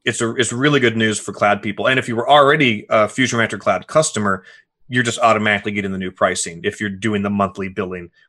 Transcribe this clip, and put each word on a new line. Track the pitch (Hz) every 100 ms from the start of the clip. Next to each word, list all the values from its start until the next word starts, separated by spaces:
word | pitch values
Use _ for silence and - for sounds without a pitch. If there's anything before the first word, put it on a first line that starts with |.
it's | - 113
a, | 117 117
it's | 120
really | 120 139 147
good | 120 113
news | 110 104
for | -
cloud | 98 104 101
people. | 107 98 107
And | 131
if | 123
you |
were | 113 120
already | 143 139 156 135 107 -
a | 113 107
Fusion | - 127 120
Reactor | 110 104
Cloud | 110 92 -
customer, | 156 156 - 104 95 - - _ _ _
you're | 123
just | 117 -
automatically | 117 107 107 101 107
getting | 101 98
the | 95
new | 92
pricing | - 101 90 - 85
if | 98 -
you're | 107
doing | 95 110 104
the | 101
monthly | 101 98 - 95
billing | 95 95 92 85 _